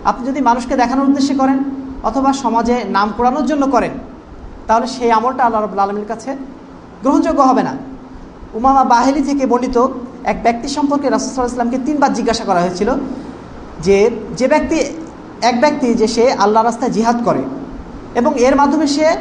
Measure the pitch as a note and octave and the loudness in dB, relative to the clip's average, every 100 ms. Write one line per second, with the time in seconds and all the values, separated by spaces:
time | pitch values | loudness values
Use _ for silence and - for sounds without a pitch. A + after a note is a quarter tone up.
0 | G#3 G#3 B3+ C#4+ B3 B3 - C4 A#3+ C4+ | -2 -2 -4 0 2 0 0 0 0 2
1 | C#4 C#4+ C4+ C4+ C4+ C4+ - - - - | 2 2 2 2 2 2 -2 -6 -10 -6
2 | G#3+ C4+ C4+ C4+ A#3 A#3 A#3 A#3+ G3+ G3 | -4 0 0 0 0 0 2 0 0 0
3 | G#3 G#3+ B3 C#4+ C#4+ D4+ C4+ A#3+ F3 - | 0 2 0 2 0 0 2 2 0 -6
4 | - - - - - - - A3 B3 - | -14 -18 -18 -18 -16 -14 0 2 2 -2
5 | A#3 A3 A#3 C4 A#3+ A3 G#3 F#3+ G3 G#3 | 2 2 2 2 0 2 -2 -2 -2 -2
6 | G#3 A3 C4 C4+ - - - - - - | -6 -8 -8 -10 -10 -16 -20 -20 -20 -4
7 | B3+ C#4+ E4 C#4+ C4 A3+ E3 B2+ - - | 0 2 2 2 4 4 0 -6 -12 -16
8 | - - - - - A3 B3+ C#4+ - A#3+ | -16 -18 -18 -20 -12 -2 2 4 4 4
9 | B3+ D4 C#4+ C#4 B3+ A3+ B3+ A#3 C4 - | 4 0 0 0 2 0 2 0 0 -2
10 | - - - G#3 A3+ A#3+ C#4+ D4+ C#4+ C#4+ | -12 -6 -4 0 0 -2 -4 -2 0 0
11 | C#4 A3 - C4 A#3+ B3 A#3 C4 C4 D4+ | 0 0 -2 -2 -4 -2 -2 -2 -2 2
12 | C4+ G3+ A3 A3+ G3+ F3+ F3+ F3 G#3 C4+ | 2 2 -2 -2 0 0 0 0 -2 -2
13 | - - - - - - - - E3 G3 | -4 -10 -12 -16 -16 -18 -16 -6 2 4
14 | A3+ A3+ - - B3+ D4+ - D#4+ C#4 - | 4 0 -8 -2 2 2 2 -2 -2 -6
15 | - - - - A#3 A#3 D4+ - B3 A3+ | -14 -16 -18 -2 0 4 2 2 0 2
16 | G#3+ A#3 A#3+ - G3+ A3 A#3 A#3 E3 F3+ | 2 4 2 4 4 4 2 0 -2 2
17 | A3+ A#3+ F#3 C#3+ - - - - - - | 2 2 0 0 -2 -8 -10 -12 -14 -14
18 | - A#3 A#3+ - B3 C#4 C#4+ D#4 D4 D4+ | -4 0 2 4 4 6 4 2 0 2
19 | D#4 F4 | 2 2